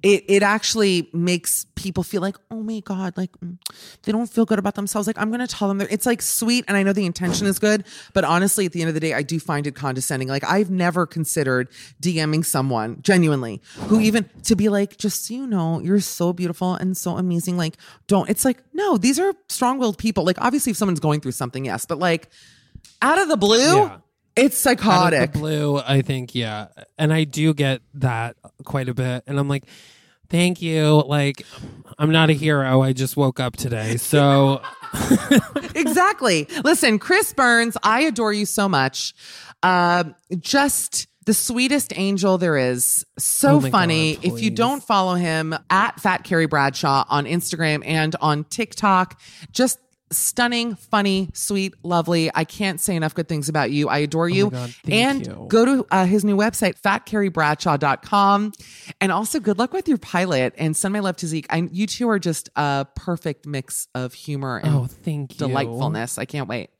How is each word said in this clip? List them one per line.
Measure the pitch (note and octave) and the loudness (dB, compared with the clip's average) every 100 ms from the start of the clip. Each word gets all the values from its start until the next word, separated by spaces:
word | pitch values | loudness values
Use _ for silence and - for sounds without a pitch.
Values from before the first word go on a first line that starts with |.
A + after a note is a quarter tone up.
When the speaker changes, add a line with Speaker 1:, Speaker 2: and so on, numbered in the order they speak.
Speaker 1:
it, | F#3+ G3 - | 4 2 4
it | G3+ | 2
actually | G3+ A3 - A3+ G3+ F3+ D#3 | 2 0 -2 0 2 2 -2
makes | E3+ F3 F3 - - - - | -2 0 0 -2 -6 -6 -10
people | F#3+ F3+ | -6 -6
feel | F3 G3+ | -4 -4
like, | F#3+ - _ | -4 -6 _
"Oh | A3 | -10
my | G#3+ A3 | -8 -8
God," | - F#3 F#3+ F3 | -6 -6 -6 -6
like, | F#3 _ | -8 _
mm, | F3 F3+ - - - - | -14 -12 -16 -16 -20 -10
they | - | -4
don't | G#3+ A#3 | -2 -2
feel | - | 0
good | A3+ G#3+ | 2 2
about | G3+ | -2
themselves. | G3+ G3+ G#3+ G#3+ | -6 -6 -4 -4
Like, | A3+ | -4
I'm | A3 | -4
gonna | A#3+ B3 | -4 -6
tell | - G3+ | -4 -2
them | G3 | -2
that | G3+ | -2
it's, | - | -2
like, | B3 A#3 | 0 -2
sweet. | - - A3+ B3 - | -2 -2 0 0 0
And | G3 | 0
I | |
know | G3 | 2
the | G3 F#3 | 0 -2
intention | E3+ F3+ E3+ G3+ | -2 -2 0 -2
is | F#3 | 2
good, | G#3+ G#3+ - - - | 2 2 -2 -18 -4
but | G3 | -2
honestly, | D#3 E3+ G3 - F#3 | 2 2 2 0 -2
at | |
the | E3+ | -2
end | E3 | -2
of | |
the | D#3 | -2
day, | D#3+ | -2
I | B2+ | -2
do | C#3+ E3 | -2 -4
find | - D3 D3 | -2 -4 -4
it | |
condescending. | C#3 C#3+ B2+ - C3+ C3 | -6 -6 -4 -4 -4 -4
Like, | C#3 | -4
I've | - F#3+ F#3+ | 0 0 0
never | F#3 F3 F3 E3 | 0 0 0 -4
considered | E3 D#3 E3 C3+ B2+ B2 - - _ | -4 -4 -2 0 0 -2 -10 -20 _
D | F3 D#3+ D3+ | -2 0 0
Ming | D#3 | 0
someone | D#3+ C#3 C3+ A#2 A2 B2+ | 0 -2 0 -2 -4 -4
genuinely | - F#3 D#3+ C#3+ A#2 G2+ - - - | 2 4 4 2 -4 -10 -14 -14 0
who | A3 | 2
even | G#3+ A3 - - | 4 2 -2 -8
to | - G3+ | -2 2
be | G#3 | 2
like, | G3+ G3+ - | 0 -2 -4
"Just | G#3 - - | -4 -4 -8
so | |
you | A#3+ C4+ | -10 -4
know, | G3+ E3 E3 | -2 0 -2
you're | F3 G3+ | 2 0
so | - - F3 | 0 -2 -2
beautiful | F3+ F3 E3 F#3 | -2 -6 -2 -4
and | F3+ F#3 F#3+ | -2 -4 -4
so | F3+ F3 | -6 -4
amazing." | F#3 E3+ F3 F3+ | -2 -2 -2 -2
Like, | D#3+ - - - - | -4 -6 -20 -20 0
don't, | G3 - | 0 2
it's | G#3+ | 0
like, | C4 A#3+ _ | 0 -2 _
no, | D#4+ G#4 A#3+ | -4 0 2
these | A#3 C#4 | 2 2
are | G4 - _ | 0 -2 _
strong-willed | - B3 C4+ A#3+ - | -2 -2 0 -4 -2
people. | A3+ G3 E3 | -4 0 0
Like, | F3+ | 0
obviously | B3 C#4 B3+ | 0 0 -2
if | G3 | -2
someone's | G3+ D#3+ | 0 0
going | D3+ D3+ | 0 0
through | C3+ | -4
something, | - B2 C3 | -6 -8 -6
yes, | C3 G2 - | -6 -6 -6
but, | D3+ | -2
like, | F3+ E3 - - - _ _ - - _ | 0 -2 -6 -20 -20 _ _ -20 -20 _
out | B3 E4+ | 2 2
of | F4+ | 2
the | C#4 | 2
blue, | G3+ A3+ C#4+ F#4+ | 4 4 6 6
Speaker 2:
Yeah. | G4 F#3 _ _ _ - | 4 -2 _ _ _ 2
Speaker 1:
it's | C4+ - | 2 2
psychotic. | F#4+ B3 G#3+ F3+ F3+ D3+ | 0 2 4 6 6 4
Speaker 2:
Out | - | 0
of | |
the | D3 | -2
blue, | D#3 D3+ D3 C#3+ | -2 -2 0 -2
I | A#2+ C#3 | 2 0
think, | B2+ C3+ B2 | 0 -6 -6
yeah. | B2 A2+ G#2+ G#2 - - - | -6 -6 -8 -12 -20 -20 -2
And | D#3 | 0
I | D#3+ | 2
do | D#3 C#3+ D#3+ | 0 0 0
get | D3 C#3 C3 _ | 2 0 -2 _
that | C#3+ C3 A2+ A#2 - - _ | -4 -2 -2 -6 -10 -20 _
quite | - C#3 B2+ | -6 -6 -4
a | |
bit. | B2+ B2+ B2 - | -4 -4 -4 -4
And | C#3+ | -4
I'm | C#3 | -2
like, | C#3 _ - - _ _ _ _ | -4 _ -20 -20 _ _ _ _
"Thank | E3+ F3 F3+ | 0 2 0
you. | E3 D#3+ D3+ D3+ C3+ | -2 2 6 4 4
Like, | D3 C#3+ C3+ - - - - - - | 0 0 -4 -16 -18 -18 -18 -20 -2
I'm | D3+ | 2
not | D#3+ D#3+ | 4 4
a | |
hero. | D3 D#3 C#3+ C3 C3 | 4 2 2 4 4
I | C3+ | 4
just | B2+ C3 - | 0 -2 0
woke | C3+ - | 0 0
up | B2+ - | -6 -4
today." | C3 A#2 A2 A#2 | -6 -4 -2 -4
So | - D3 C#3 C#3 C#3 C3+ - - - | 2 4 6 6 4 2 -6 -16 -12
<laughs> | - - C4 - C4+ - D4 - | -6 2 2 4 2 4 -8 -6
Speaker 1:
Exactly. | D#4+ C#4 E4+ F#4 G#4 B3 E3 C#3+ D4+ | -2 0 2 2 2 2 2 0 -2
Listen, | C#4 E4+ C4+ G#3+ | 2 4 4 2
Chris | - F#4 - | 2 0 2
Burns, | - B3 A#3 A#3 - | 2 4 4 2 0
I | G3+ A3+ | 2 2
adore | D#4+ A3+ A3 | 2 0 0
you | G#3 G#3 | 0 -2
so | - G3+ | 0 2
much. | D3+ C3 - - - - - - - | 2 0 -2 -10 -10 -20 -20 -20 -2
Uh, | F#3 F3+ F3 F3 E3 - _ F3+ | 2 4 4 4 0 -8 _ -8
just | - C#4 C#4 - - - - _ - | 0 2 2 0 -4 -6 -8 _ -2
the | |
sweetest | G#3 - A#3+ B3+ C#4+ - - | 0 0 0 0 0 -2 -4
angel | G3 G3 G3 F#3 | -2 0 0 2
there | F3 D3 | 2 2
is. | B2+ B2 - - - - | 0 0 0 -2 -4 -6
So | - - F#3+ D3 | -4 2 4 4
Speaker 2:
Oh | |
my | C3+ | 4
Speaker 1:
funny. | F#3+ E3+ D#3+ D#3 D3+ | 2 2 2 0 0
Speaker 2:
God, | |
Speaker 1:
If | F3+ A#3 | -4 -2
you | A3 | -2
Speaker 2:
please. | G3+ | 0
Speaker 1:
don't | A#3 C#4 | 0 -2
follow | - G#3 F#3 | -2 0 2
him, | F3+ E3+ D#3+ D#3+ D#3+ _ | 0 0 -2 -4 -8 _
at | F#3 A3+ - | 0 0 -2
Fat | G3+ F#3 | -2 -2
Carrie | - E3+ D#3+ | 0 0 2
Bradshaw | D3+ C#3 B2+ D3+ C#3 C3 | 2 0 0 0 2 2
on | C#3+ | -2
Instagram | C#3 E3+ - D#3+ D#3+ D3+ - | 0 -4 -4 -2 -2 -2 -2
and | D#3+ D#3 D#3+ | -2 -2 0
on | D#3 D3+ | 0 0
TikTok, | D#3 - A3 - G#3 F#3 F3+ - - - - | -4 -6 -6 -2 2 2 0 -8 -20 -20 -8
just | - B3+ - _ _ _ | 0 0 0 _ _ _
stunning, | E3 - - A#3+ A#3+ A#3 G3+ | -4 -4 0 0 0 -4 -8
funny, | - G#3+ G3+ F#3+ F#3 | -2 0 2 0 -2
sweet, | - - G3+ F#3+ _ | -6 -4 -2 -2 _
lovely. | F3 F3 D#3+ E3+ D#3+ | -2 0 2 0 0
I | - | -2
can't | D#3+ - G3 - | -4 -4 -4 -2
say | - | -2
enough | E3+ D#3 | -2 -2
good | E3+ D#3+ | -4 -4
things | D#3 C#3 | -4 -2
about | D#3 A#2+ | -2 0
you. | C#3+ D3 | 0 0
I | D3 | 0
adore | D3 D#3+ E3+ | 0 -2 0
Speaker 2:
Oh | |
my | F#3+ | 0
Speaker 1:
you. | G#3 | 0
Speaker 2:
God, | B2+ A#2+ - | -2 -8 -8
thank | - | -2
Speaker 1:
And | G#3+ B3+ C#4 - | 2 2 0 -6
Speaker 2:
you. | F#2+ - | -12 0
Speaker 1:
go | A3+ | 4
to, | B3 C4+ - | 4 2 2
uh, | F#3+ | 2
his | F3+ G#3 | 4 2
new | G#3 G3+ | 2 2
website, | G#3+ - F#3+ - | 0 0 -2 -2
fat | G3+ G3 - | -2 -2 -2
carrie | G#3+ G3 | -2 0
bradshaw | E3 D3+ D3+ F3 C#3+ | 0 0 0 0 0
dot | C#3+ C3 | 0 -2
com. | - G3+ G3 G3+ G#3+ - - - - - | 0 2 4 2 0 -8 -20 -20 -20 -4
And | F#3+ | -2
also | F3+ G#3+ D#4 | 0 -2 -2
good | G#3 G3+ | 0 0
luck | B3 | 0
with | F#4+ E4 | -2 0
your | B3 | -2
pilot | - F3 F#3 C#3 B2+ - | 0 -2 0 2 0 0
and | D#3 D#3 | -2 -2
send | F#3+ | -2
my | G#3 | -2
love | G3 F3 | -4 -4
to | E3 | -6
Zeke. | D#3+ - | -6 -4
I, | E3 E3+ | -4 -2
you | F3 G#3+ | -4 -4
two | - A#3+ | -2 0
are | G#3 | 0
just | E3+ D#3 - | -2 -6 -6
a | - D3 C#3 C#3 | -2 0 -2 -4
perfect | - - E3+ E3 C#3+ D3 | -8 -6 -6 -6 -8 -8
mix | C#3+ - - - | -8 -8 -12 -10
of | B2+ B2+ | -8 -8
humor | - - C#3+ C3+ A#2+ | -10 -10 -8 -6 -4
and | D#3 C#3+ | 0 0
Speaker 2:
Oh, | |
thank | B2+ - - D3 C#3 | -2 -8 -8 -6 -8
you. | - C#3+ | -6 -4
Speaker 1:
delightfulness. | C3+ C3 A#2 C3+ A2 A#2 - | -2 -4 -4 -4 -4 -6 -8
I | C3 | -8
can't | D3 B2+ | -8 -6
wait. | A#2 - | -8 -10